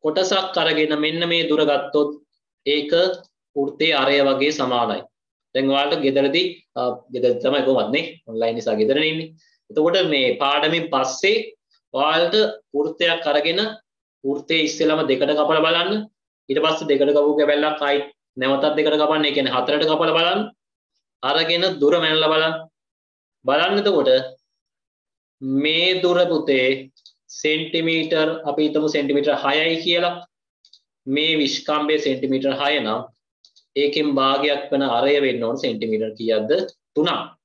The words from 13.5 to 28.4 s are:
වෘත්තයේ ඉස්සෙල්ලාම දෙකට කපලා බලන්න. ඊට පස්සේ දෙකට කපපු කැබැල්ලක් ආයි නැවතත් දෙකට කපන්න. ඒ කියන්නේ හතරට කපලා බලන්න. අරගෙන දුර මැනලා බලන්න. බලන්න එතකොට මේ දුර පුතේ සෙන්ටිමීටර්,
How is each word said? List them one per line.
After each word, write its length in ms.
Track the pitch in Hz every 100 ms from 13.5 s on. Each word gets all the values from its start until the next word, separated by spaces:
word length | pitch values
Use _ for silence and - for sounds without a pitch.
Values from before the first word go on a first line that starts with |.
| 180 214 214 _ _ _ _
වෘත්තයේ 400 | 135 143 - 160
ඉස්සෙල්ලාම 420 | 151 - 156 156 131
දෙකට 260 | 131 143
කපලා 280 | 147 151 156
බලන්න. 300 | 160 170 180 214 214 _ _ _ _
ඊට 120 | 139
පස්සේ 280 | 160 156 156
දෙකට 220 | 135 139
කපපු 220 | 147 147 147
කැබැල්ලක් 440 | 147 147 151 151
ආයි 180 | 143 143 143 _ _
නැවතත් 420 | - 131 139 151
දෙකට 220 | 147 151 151
කපන්න. 280 | 151 156
ඒ 80 | 147
කියන්නේ 220 | 143 131
හතරට 300 | 127 127 147
කපලා 300 | 156 156 165
බලන්න. 260 | 160 170 196 214 - _ _ _ _ _ _
අරගෙන 420 | 131 151 165 170 185 156
දුර 180 | 139 170
මැනලා 320 | 160 156 156
බලන්න. 260 | 156 160 160 - _ _ _ _ _ _ _
බලන්න 340 | - 143 180 202
එතකොට 320 | 208 175 131 131 131 - _ _ _ _ _ _ _ _ _ _ 135
මේ 460 | 135 151 160 180 185
දුර 180 | 180 175
පුතේ 460 | 175 160 - 135 127 135 135 _ - _ _
සෙන්ටිමීටර්, 1000 | - 151 156 156 165 165 165 156 160 156 -